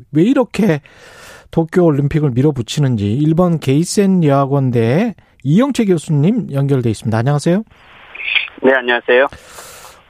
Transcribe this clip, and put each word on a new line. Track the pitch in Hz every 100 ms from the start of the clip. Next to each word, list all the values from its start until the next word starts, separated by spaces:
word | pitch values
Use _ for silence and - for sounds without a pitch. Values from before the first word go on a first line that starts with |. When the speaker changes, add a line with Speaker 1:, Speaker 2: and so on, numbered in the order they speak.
| -
Speaker 1:
왜 | 147
이렇게 | 196 285 240 - 202 151 - - - - - - -
도쿄올림픽을 | - 160 180 175 139 143 156 147
밀어붙이는지 | 120 143 135 113 - 143 117 101
일본 | 120 151 160 180 165
게이센 | 135 139 175 - 196 185
여학원대의 | 156 139 139 139 131 120 113 143 233 - _ _
이영채 | 135 170 277 247 214
교수님 | 175 - 147 151 240 -
연결돼 | 139 139 139 120
있습니다. | 107 - 110
안녕하세요. | 120 147 165 180 226 _ - - - - - - - -
Speaker 2:
네, | 127
안녕하세요. | 135 123 120 - 123 139 - - - - - - - _